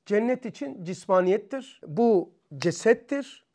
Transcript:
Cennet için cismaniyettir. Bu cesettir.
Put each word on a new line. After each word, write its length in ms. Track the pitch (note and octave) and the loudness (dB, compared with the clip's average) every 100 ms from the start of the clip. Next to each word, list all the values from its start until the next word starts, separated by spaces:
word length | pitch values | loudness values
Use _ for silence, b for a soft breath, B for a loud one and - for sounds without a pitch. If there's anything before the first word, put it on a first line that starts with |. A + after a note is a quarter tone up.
| - | -2
Cennet 400 | G#3 A#3 B3 A3 | 0 0 -2 -6
için 380 | - C#4 C4+ | -10 -12 -10
cismaniyettir. 960 | E3+ F3+ - F#3 F3+ G#3 G#3 C4+ B3+ - E3 | -12 -10 0 2 4 0 -2 -12 -12 -18 -8
Bu 480 | D#3 A#3 F#3+ - _ _ C#3 | 0 4 4 0 _ _ -4
cesettir. 880 | E3 D#3+ A3 A#3 - C#4 C4+ - _ | -4 0 2 0 -2 -8 -8 -18 _